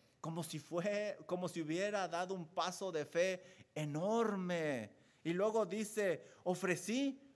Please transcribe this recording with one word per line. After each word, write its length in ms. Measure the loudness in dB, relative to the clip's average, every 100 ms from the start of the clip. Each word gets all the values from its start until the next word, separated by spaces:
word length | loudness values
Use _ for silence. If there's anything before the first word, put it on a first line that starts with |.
| _ _
como 240 | -8 -6
si 160 | -6 -6
fue, 580 | -4 -2 0 0 -2 -6 -4
como 240 | -4 -2
si 120 | -4
hubiera 460 | -2 0 0 0 0
dado 280 | -2 -2 -4
un 100 | -4
paso 460 | 0 0 0 -2
de 140 | -2 0
fe 600 | 2 2 2 -8 -20 -12
enorme. 1200 | -4 -2 0 2 4 2 2 0 0 0 0 -4 -10 _ _
Y 100 | -2
luego 320 | 2 4 4 2
dice: 580 | 0 -2 0 0 0 -4 -6
"Ofrecí 760 | -2 0 2 0 0 0 0 -2 -12